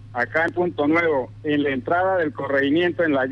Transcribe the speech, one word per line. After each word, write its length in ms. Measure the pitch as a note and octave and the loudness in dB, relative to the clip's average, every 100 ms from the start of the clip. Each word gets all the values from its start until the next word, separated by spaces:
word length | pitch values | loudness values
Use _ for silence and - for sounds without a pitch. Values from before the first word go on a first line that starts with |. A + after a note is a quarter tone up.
| - | -10
acá 320 | A#2+ A#2+ D#3 E3 | -6 -2 0 0
en 80 | |
Punto 340 | F3 C#3 G#2+ D3 | 0 -2 0 2
Nuevo, 440 | D#3+ E3+ C#3+ A#2 - | 2 2 0 -2 -8
en 200 | D3+ D3 | -2 0
la 60 | C#3+ | 0
entrada 480 | C3+ A#2 F3 F#3 F#3+ | -2 0 2 2 2
del 160 | D#3 | 0
corregimiento, 720 | C3 C3+ C3+ C#3 D#3 F3 E3+ | -4 -2 0 2 2 2 2
en 100 | E3 | 2
la 120 | C#3 | 2
Y 20 | C3 | 2